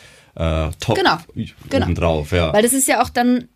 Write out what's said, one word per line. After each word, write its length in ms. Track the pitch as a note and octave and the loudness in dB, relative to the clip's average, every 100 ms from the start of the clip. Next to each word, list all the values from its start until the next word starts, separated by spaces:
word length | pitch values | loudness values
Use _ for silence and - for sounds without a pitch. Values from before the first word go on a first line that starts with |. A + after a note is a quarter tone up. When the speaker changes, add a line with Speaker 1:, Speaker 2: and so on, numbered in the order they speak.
| - - _ - | -14 -20 _ -4
Speaker 1:
äh, 340 | E2 D#2+ D#2 E2 | -2 0 -2 -6
Top 180 | - A2+ | -2 2
Speaker 2:
Genau, 200 | F4 - - - G2+ - - | 2 0 -6 -10 -10 -12 -4
genau. 160 | C4+ C#3+ | -2 0
Speaker 1:
obendrauf, 460 | E2 E2+ D#2 D2 | 0 0 0 0
ja. 220 | F2+ E2 | 0 2
Speaker 2:
Weil 80 | G#2+ | 2
das 120 | A#3+ | 2
ist 140 | C4+ C4 | 0 0
ja 140 | B3 | 0
auch 80 | B3 | 0
dann 380 | B3 B3 B3 A#3+ | 0 0 0 -2